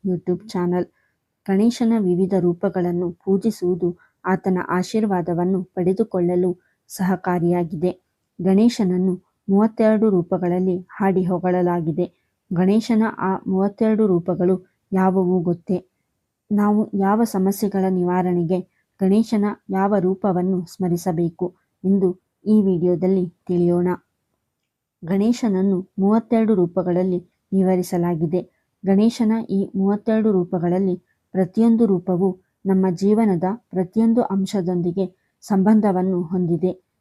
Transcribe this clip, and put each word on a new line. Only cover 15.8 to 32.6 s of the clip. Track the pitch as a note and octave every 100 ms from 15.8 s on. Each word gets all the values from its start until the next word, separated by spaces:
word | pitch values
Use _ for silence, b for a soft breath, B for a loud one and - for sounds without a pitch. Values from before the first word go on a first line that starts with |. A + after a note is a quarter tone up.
| - _ _ _ _ _ _
ನಾವು | G#3 G#3 G#3 -
ಯಾವ | G3 G3 G#3+
ಸಮಸ್ಯೆಗಳ | A#3 G3 F#3+ G3 G#3 G3 F#3+
ನಿವಾರಣೆಗೆ | F#3 F3+ F3+ F3+ F3 E3 F3+ F3+ _ _ _
ಗಣೇಶನ | F#3+ G#3 A3 A3 G#3 - -
ಯಾವ | F#3+ G3 G#3
ರೂಪವನ್ನು | F3+ F#3+ G#3 F3+ F3+ F#3 E3
ಸ್ಮರಿಸಬೇಕು | - F3+ E3+ F#3 E3 E3+ - F3+ - _ _
ಎಂದು | F#3 G3 F#3 F3+ _ _
ಈ | G3+ G#3+
ವಿಡಿಯೋದಲ್ಲಿ | G3 F3+ F3+ F3 F#3 F#3+ F3 - -
ತಿಳಿಯೋಣ. | F3+ F3 F3 F3+ F3+ _ _ _ _ _ _ _ _ _ _
ಗಣೇಶನನ್ನು | E3 F#3+ G#3+ A#3+ A#3+ F#3 G3 F#3 F#3 -
ಮೂವತ್ತೆರಡು | G3 A3 A3 A3+ A3
ರೂಪಗಳಲ್ಲಿ | G#3 F3 F#3+ F3+ F3 F#3 F3+ F3 _ _
ವಿವರಿಸಲಾಗಿದೆ. | F#3+ F#3 F#3 F3 F3 F3 E3+ E3 F3+ - _ _ _
ಗಣೇಶನ | F#3 G3 A3 - A3 A3+ -
ಈ | G3 G3
ಮೂವತ್ತೆರಡು | G3 G3 G#3 G#3+ A3 A3
ರೂಪಗಳಲ್ಲಿ | F#3+ F3 F3+ E3+ F3+ F#3+ F3 - _ _
ಪ್ರತಿಯೊಂದು | F#3+ F#3 A3 A#3 A3+ A3+
ರೂಪವೂ | F3+ F3 F3 F#3+ F#3 _ _